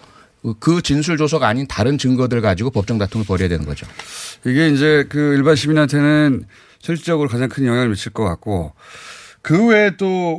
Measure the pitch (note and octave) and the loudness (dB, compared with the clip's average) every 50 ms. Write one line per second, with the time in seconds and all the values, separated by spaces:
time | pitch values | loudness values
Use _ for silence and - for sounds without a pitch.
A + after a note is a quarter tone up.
0 | - - - - - _ _ _ - A#2+ A2 - - D#3+ E3+ F3+ E3 - C#3+ D3 | -14 -20 -20 -20 -20 _ _ _ -10 -8 -8 -2 0 0 0 0 0 0 0 0
1 | D3+ E3 E3+ D3 D#3 C#3+ D#3 D#3 C3 G#2+ A2 B2+ C#3 C3 - - G#2 B2+ D3 C#3 | 0 0 0 0 0 0 0 0 0 0 0 -2 -4 -6 -4 -2 0 0 0 0
2 | - B2+ B2+ B2 B2+ B2 A#2+ A#2 G#2+ G#2+ F#2 E2+ A2+ C3+ - G#2+ F#2 - A#2 G#2+ | 0 0 0 2 0 0 0 0 0 0 0 0 -2 -2 -2 -2 -2 -2 -2 -2
3 | G2+ F2+ - A2 G#2+ G2 F#2+ F2+ F#2+ F2 E2+ D#2 D2+ D2+ C#2+ - - - - - | -2 -2 -4 -4 -4 -2 -2 -2 0 0 -2 -2 -4 -6 -8 -10 -12 -16 -18 -18
4 | - - - - - - - - - B2+ B2+ C#3+ E3 D#3+ C#3+ C3 D3 D#3 D3+ D3 | -18 -16 -16 -14 -14 -14 -16 -8 -4 0 0 2 2 2 2 2 4 4 4 2
5 | C3+ - - D3 D3 D3 C#3+ C#3 C3+ D#3 D#3 C3+ - D3 D#3 D3+ D3+ - D3+ C#3+ | 2 0 -2 -2 0 2 2 4 4 4 4 2 2 2 2 2 2 2 2 2
6 | C#3+ D3 D3+ D3+ D3+ C#3+ E2+ F2+ - - - - - - _ _ - - E3+ D#3 | 2 4 4 4 4 2 2 0 -4 -10 -18 -20 -20 -20 _ _ -8 -6 -6 -4
7 | - F3 E3+ D3+ D3 C3 A2+ A#2+ C3 B2 - C#3 C3+ B2 A#2+ B2 B2+ A#2 G#2 G2+ | -2 -2 0 0 0 0 -2 -2 -2 -4 -2 -2 0 0 2 2 2 0 -2 -2
8 | - A2+ - - A2+ F#2+ E2 - - - G2+ F2+ D#2+ D2+ - _ - - - - | -6 -8 -6 -4 -2 -2 -2 -4 -4 -4 -4 -4 -4 -6 -10 _ -20 -20 -20 -20
9 | - - - - - - - _ - - D3+ F3+ A3+ A#3 A3 G#3 G#3 G3+ D#3+ - | -20 -20 -20 -20 -20 -20 -20 _ -2 0 2 4 6 6 6 6 4 2 0 0
10 | G3 F#3+ F#3 F#3 F3 E3+ E3 | -2 -2 0 0 -2 -2 -4